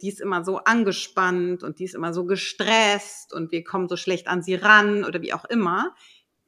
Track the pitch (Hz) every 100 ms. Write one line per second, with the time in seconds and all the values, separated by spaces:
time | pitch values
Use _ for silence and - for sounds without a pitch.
0 | 196 196 196 180 180 190 - 233 196 -
1 | - 190 185 180 180 180 143 151 185 -
2 | 170 170 175 190 - - - 226 214 202
3 | - - - 165 165 170 - 190 180 175
4 | 190 180 180 180 175 180 208 208 208 208
5 | - 175 - - - 233 175 190 339 -
6 | - _ _ _